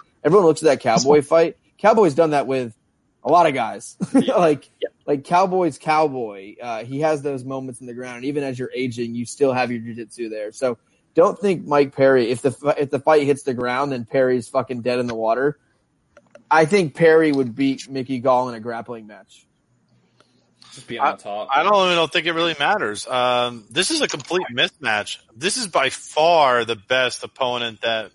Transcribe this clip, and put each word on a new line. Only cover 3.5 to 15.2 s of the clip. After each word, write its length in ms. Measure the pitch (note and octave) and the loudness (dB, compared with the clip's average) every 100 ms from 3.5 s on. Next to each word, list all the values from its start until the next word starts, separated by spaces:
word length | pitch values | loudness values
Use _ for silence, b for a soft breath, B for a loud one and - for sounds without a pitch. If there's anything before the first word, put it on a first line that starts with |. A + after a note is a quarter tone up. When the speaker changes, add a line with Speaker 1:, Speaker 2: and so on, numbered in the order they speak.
Speaker 1:
guys. 440 | C3 G#2+ G#2 - - - | 2 -6 -8 -16 -10 0
<laughs> 80 | |
Speaker 2:
Yeah. 220 | C4+ - A3 | 0 2 4
Speaker 1:
Like, 340 | E3+ D3 - - | 2 0 -6 -12
Speaker 3:
Yeah. 80 | - _ - | -12 _ -4
Speaker 1:
like, 180 | C#3+ - | -4 0
Cowboy's 520 | F3 F#3+ F#3 E3+ - | 2 2 2 -2 -4
Cowboy. 760 | D#3+ D#3 D#3 C3 A2+ G2+ G2 - | -2 0 0 -2 -8 -10 -18 -14
Uh, 220 | A#2+ A2 A#2 | -10 -10 -8
he 160 | C3+ | -4
has 220 | D#3+ D3+ | -2 -2
those 200 | C#3+ C3+ | -4 -8
moments 380 | B2+ C3+ C3 A#2+ | -8 -10 -10 -14
in 60 | B2+ | -16
the 60 | |
ground. 300 | A#2+ B2+ A#2+ | -14 -12 -10
Even 200 | C3+ D3 | -6 -6
as 140 | C#3 B2 | -6 -8
you're 140 | B2 | -8
aging, 420 | B2 C3 A#2 A#2 A#2 | -6 -6 -6 -8 -8
you 100 | A#2 | -10
still 260 | - C#3 | 0 0
have 200 | B2+ A#2+ | 2 -2
your 100 | A#2+ | -4
jiu-jitsu 480 | A2+ A2+ A2 - A2+ | -8 -12 -14 -12 -10
there. 220 | G#2+ G#2+ | -8 -10
So 260 | - C3 A#2 _ _ _ - | -4 -4 -4 _ _ _ 2
don't 220 | F#3+ F3 | 2 2
think 280 | G3+ E3 - | -2 -2 0
Mike 280 | D3 C#3 - | 2 2 4
Perry, 340 | C3+ C3 A#2 | 4 4 2
if 100 | B2 | 0
the 80 | C#3+ | -2
fi-, 240 | B2+ C#3+ D3 | -2 -2 -2
if 120 | C#3+ | -2
the 80 | C3+ | -2
fight 240 | D#3 D#3 | 2 2
hits 200 | C#3+ C#3 | 4 0
the 100 | - B2 | -2 -4
ground, 360 | B2 B2 C#3+ | -2 -2 -2
then 140 | B2+ A#2 | -4 -4
Perry's 420 | C3+ B2+ B2+ A#2 | 0 2 0 -2
fucking 340 | C3 A#2+ B2 | -4 -4 -6
dead 180 | A#2 B2 | -4 -2
in 80 | B2 | -2
the 80 | |
water. 420 | A2+ | -4